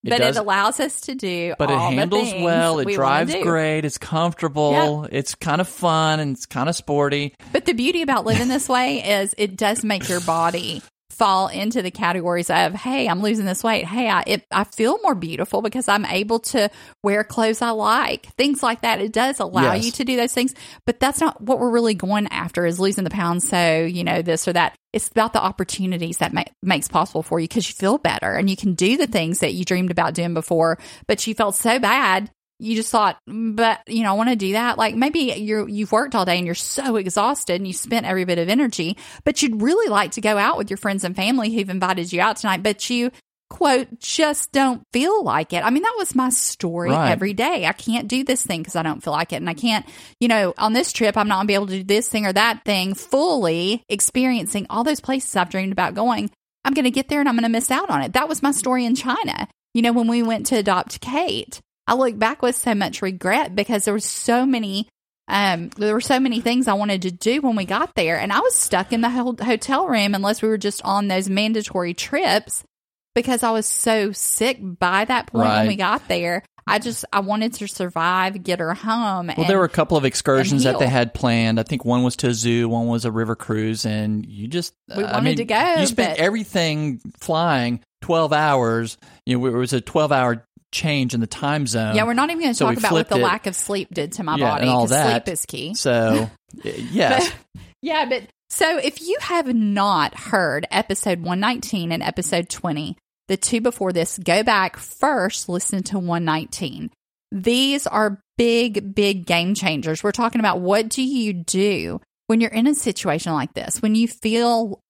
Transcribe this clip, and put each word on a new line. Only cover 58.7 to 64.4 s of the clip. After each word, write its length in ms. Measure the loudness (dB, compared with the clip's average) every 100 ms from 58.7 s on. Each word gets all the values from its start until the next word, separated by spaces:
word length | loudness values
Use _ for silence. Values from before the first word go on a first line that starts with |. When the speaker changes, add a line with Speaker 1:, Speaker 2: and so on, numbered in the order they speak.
| 0 0
Speaker 2:
in 80 | -2
China. 520 | -2 -4 -4 -6 -8 _ _
You 80 | 2
know, 120 | 4
when 140 | 4 2
we 140 | 2
went 240 | 0 -2 0
to 80 | 2
adopt 440 | 2 0 -2 -10
Kate, 580 | -6 -2 -2 -4 -8 -16 _ _ -2
I 80 | 2
look 240 | 2 2
back 240 | 0 2
with 120 | -2 0
so 200 | 0 0
much 260 | 0 -2
regret 540 | -6 -2 0 0 0 -2
because 300 | 0 0 0
there 80 | -2
was 100 | -4
so 400 | -4 0 2